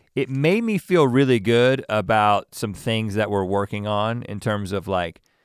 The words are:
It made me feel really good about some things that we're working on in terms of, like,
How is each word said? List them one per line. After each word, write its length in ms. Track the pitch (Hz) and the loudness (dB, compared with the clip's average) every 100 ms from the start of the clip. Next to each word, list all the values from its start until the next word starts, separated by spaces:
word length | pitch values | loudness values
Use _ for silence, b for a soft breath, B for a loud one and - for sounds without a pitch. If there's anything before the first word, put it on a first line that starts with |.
| _ | _
It 140 | - 127 | -6 -4
made 360 | 135 151 202 | 0 2 2
me 140 | 233 208 | 0 -4
feel 280 | - 180 139 | 0 2 4
really 320 | 123 135 123 | 4 4 2
good 440 | 98 117 123 131 - | 4 4 4 2 -2
about 640 | 107 90 110 104 104 - | -2 2 2 4 2 -2
some 200 | - 110 | -8 -8
things 400 | 92 - 113 110 | -6 -4 -4 -2
that 160 | 101 104 | -2 0
we're 140 | 101 | 0
working 420 | 92 98 101 104 104 | 0 -2 -2 -6 -4
on 360 | 104 107 117 | -2 -2 -4
in 160 | - 101 | -8 -8
terms 320 | 117 104 98 | -4 -4 -4
of, 160 | 98 95 | -6 -2
like, 320 | 92 85 - _ _ | -4 -4 -8 _ _